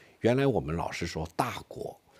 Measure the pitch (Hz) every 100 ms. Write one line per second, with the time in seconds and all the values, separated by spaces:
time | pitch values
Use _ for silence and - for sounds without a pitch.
0 | - _ 110 127 139 101 69 82 - -
1 | 85 80 80 - - - - - - -
2 | _